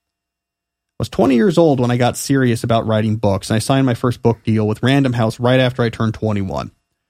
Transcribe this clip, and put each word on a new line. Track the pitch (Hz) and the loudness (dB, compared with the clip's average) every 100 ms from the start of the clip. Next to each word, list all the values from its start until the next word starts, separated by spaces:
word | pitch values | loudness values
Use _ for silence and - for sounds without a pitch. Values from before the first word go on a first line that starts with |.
| _ _ _ _ _ _ _ _ _ - | _ _ _ _ _ _ _ _ _ -10
was | - | -6
twenty | - 240 | 0 2
years | 247 214 165 | 2 2 4
old | 165 135 | 4 2
when | 120 | 0
I | 120 | 0
got | 123 117 | 0 -2
serious | - 135 127 110 | -2 0 2 0
about | 113 113 110 | 0 -2 0
writing | 110 110 107 | 0 0 0
books, | 104 95 - | 0 0 -2
and | 110 | -2
I | |
signed | - 135 135 | 0 0 0
my | |
first | 117 127 - | 0 -2 0
book | 117 113 | -2 -2
deal | - 110 107 | -2 -2 -2
with | 107 | -2
Random | 120 139 135 | 0 2 0
House | 120 110 - | 0 -2 -2
right | 120 131 | 0 2
after | 127 127 | 0 0
I | 117 | -4
turned | - 110 | -2 -4
twenty-one. | 107 107 101 98 71 - _ _ _ | -2 -4 -4 -4 -6 -10 _ _ _